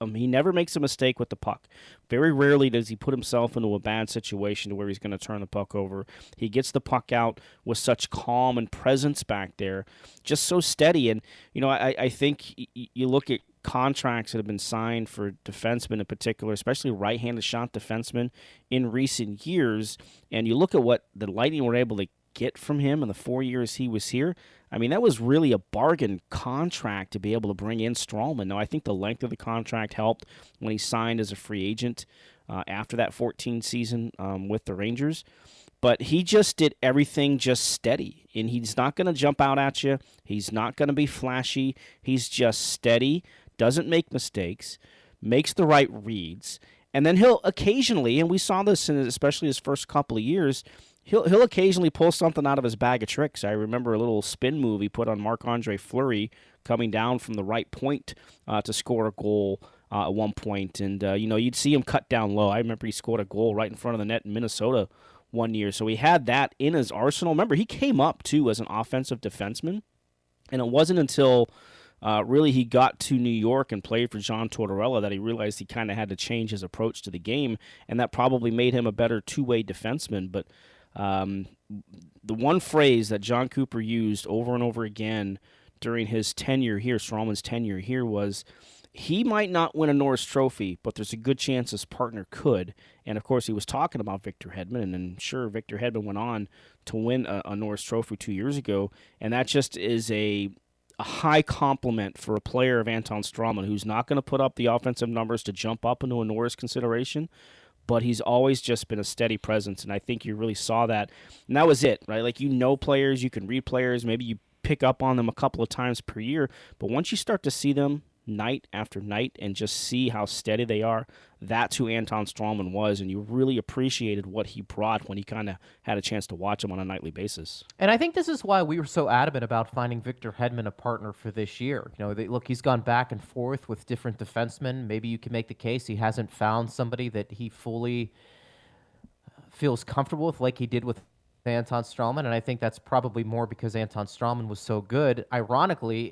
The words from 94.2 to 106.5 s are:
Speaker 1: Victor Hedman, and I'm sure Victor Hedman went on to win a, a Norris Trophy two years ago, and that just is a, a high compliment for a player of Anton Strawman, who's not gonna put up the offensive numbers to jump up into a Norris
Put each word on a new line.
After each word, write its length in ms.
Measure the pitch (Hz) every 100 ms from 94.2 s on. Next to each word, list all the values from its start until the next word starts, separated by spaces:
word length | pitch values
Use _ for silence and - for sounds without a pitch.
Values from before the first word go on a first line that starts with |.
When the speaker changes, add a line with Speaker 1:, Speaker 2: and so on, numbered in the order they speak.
Speaker 1:
Victor 260 | 101 - - 101
Hedman, 360 | 90 123 98
and 180 | 90 90
I'm 60 | 92
sure 300 | - 131 117
Victor 300 | 107 - 104
Hedman 240 | 123 113
went 160 | 104 101
on 300 | 120 113 101 _ - _ -
to 100 | 113
win 280 | 113 127
a, 160 | 120 98
a 100 | -
Norris 280 | 101 107 104
Trophy 340 | - 117 - 104
two 160 | -
years 240 | 95 120 143
ago, 340 | 117 98 101 - _ _
and 120 | 110
that 140 | 120 131
just 300 | 143 135 -
is 340 | 101 117 110
a, 400 | 107 107 101 101 - _ _ _ -
a 60 |
high 380 | - - 160 156
compliment 760 | - - 139 139 127 113 98 -
for 160 | -
a 60 | 107
player 400 | - 127 127 120
of 80 | 110
Anton 340 | 113 110 107
Strawman, 440 | 104 - 113 104 98
who's 200 | 104 107
not 220 | 110 -
gonna 140 | 143
put 180 | - 135
up 160 | 135 -
the 100 | 120
offensive 420 | 120 131 120 120
numbers 360 | 113 113 117
to 80 | -
jump 340 | 98 110 113 117
up 160 | 123
into 180 | 131 120
a 40 |
Norris 320 | 110 110 120